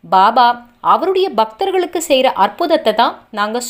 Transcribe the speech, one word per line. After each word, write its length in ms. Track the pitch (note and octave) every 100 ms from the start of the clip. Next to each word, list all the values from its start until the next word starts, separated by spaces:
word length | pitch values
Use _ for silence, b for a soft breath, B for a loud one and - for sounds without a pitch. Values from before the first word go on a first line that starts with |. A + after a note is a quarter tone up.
| E3+
பாபா 560 | F#3 G3 A#3+ A#3+ A#3+ - _
அவருடைய 500 | E3 G#3+ E4+ F#4+ F#4
பக்தர்களுக்கு 720 | A3 A3 - G4 F#4 F4 F4+ -
செய்யற 140 | C4
அற்புதத்தை 720 | C4 - G3+ - E4+ D#4+ A3+
தான் 320 | G#3 C4 F#4 _
நாங்க 300 | G#3 G#3 A#3 A#3+